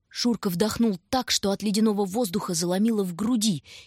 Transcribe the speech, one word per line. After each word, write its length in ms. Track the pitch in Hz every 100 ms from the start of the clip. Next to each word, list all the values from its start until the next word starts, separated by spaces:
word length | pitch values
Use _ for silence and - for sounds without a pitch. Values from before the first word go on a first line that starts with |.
| _
Шурка 420 | - 240 226 202
вдохнул 500 | 175 214 - 233 185 -
так, 220 | 262 -
что 200 | - 196
от 120 | 190
ледяного 420 | 208 208 220 202
воздуха 500 | 196 208 220 196 -
заломило 480 | 165 175 185 226 214
в 120 | 185
груди, 500 | 170 220 247 214 151 - -